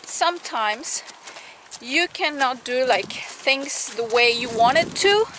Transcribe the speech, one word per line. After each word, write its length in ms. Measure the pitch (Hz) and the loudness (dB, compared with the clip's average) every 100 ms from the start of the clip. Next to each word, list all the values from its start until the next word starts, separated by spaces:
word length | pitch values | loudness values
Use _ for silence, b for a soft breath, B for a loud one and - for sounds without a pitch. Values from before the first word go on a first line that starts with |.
sometimes 960 | - - 339 349 - 254 214 214 311 - - - - B B B B - | -2 0 0 0 -6 -4 -2 -2 0 -2 -2 -18 -18 B B B B -16
you 280 | 233 277 349 | -4 -2 -2
cannot 560 | - 339 294 269 254 | -2 -4 0 -2 -2
do, 220 | 240 247 262 | -4 -2 2
like, 260 | 208 196 | 0 -2
things 840 | - - - - 269 277 - - | -10 -10 -6 0 0 0 0 0
the 100 | 208 | -2
way 260 | 233 240 240 | 0 4 4
you 180 | 233 240 | 2 -2
want 280 | 226 233 285 | 2 4 4
it 160 | 339 - | 0 2
to. 300 | 392 403 440 | 4 4 2